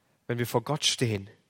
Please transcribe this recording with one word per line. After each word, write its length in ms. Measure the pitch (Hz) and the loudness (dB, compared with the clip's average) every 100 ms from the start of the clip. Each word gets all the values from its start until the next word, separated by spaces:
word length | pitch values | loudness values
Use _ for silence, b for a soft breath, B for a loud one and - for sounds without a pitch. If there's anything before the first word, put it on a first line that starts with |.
| _ _ - | _ _ -6
wenn 120 | 120 | -4
wir 80 | 120 | 0
vor 160 | 123 | 0
Gott 220 | - 151 | 0 0
stehen. 460 | - - 120 104 98 - | 0 2 2 0 -4 -16